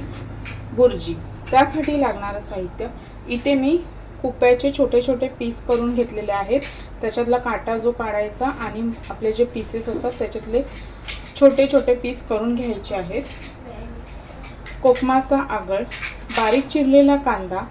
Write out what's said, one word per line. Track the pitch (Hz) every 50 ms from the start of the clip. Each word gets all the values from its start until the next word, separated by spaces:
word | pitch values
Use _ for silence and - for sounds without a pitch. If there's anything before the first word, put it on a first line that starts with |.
| - - - - - - - - - - - - - -
बुर्जी. | - - 247 247 196 175 170 170 165 165 - - - - - -
त्यासाठी | 254 262 285 294 - 311 285 302 294 285
लागणारं | 269 233 202 202 202 202 202 208
साहित्य, | 208 - 214 190 185 175 - - 214 247 - - - - - - -
इथे | - 240 240 - 285 285
मी | 269 262 277 330 349 339 - - - - - - -
कुप्याचे | - 254 240 - 254 247 247 247 254 285 277
छोटे | - 277 - - 240
छोटे | 247 269 262 240 254 269 - -
पीस | 240 233 233 - -
करून | - 247 233 233 240 247
घेतलेले | 240 240 233 - 214 208 208
आहेत. | 202 202 196 196 240 277 277 - - - - - - -
त्याच्यातला | - 220 220 240 240 233 240
काटा | 247 240 240 220 196 - 226 226
जो | 226 220 240
काढायचा | 240 - 226 214 208 208 208 214 208 - 247 277
आणि | 277 - 226 208 196 220 233 233 226 - - -
आपले | 202 - 220 214
जे | 220 220 240
पीसेस | 240 - 226 214 - - 226 220 233
असतात | 220 - - 247 247 -
त्याच्यातले | 233 208 - 226 - 220 220 247 285 - - - - - - - - - - - - - - -
छोटे | 285 277 269 277 269 269
छोटे | 285 277 277 254 247
पीस | 240 - 247 254 - -
करून | - 226 208 220 233 240
घ्यायचे | 240 247 240 214 202 - - 208
आहेत. | 190 175 170 196 233 - - - - - - - - - - - - - - - - - - - - - - - - - - - - - - - - -
कोकमाचा | 262 247 - 269 254 262 269 262 - 277 277 277 -
आगळ, | 214 208 190 180 190 202 247 - - - - - - - - - -
बारीक | 240 226 214 220 269 269
चिरलेला | - - 302 277 262 269 285 285 277 285
कांदा | 277 277 254 220 196 190 180 185 190 226 -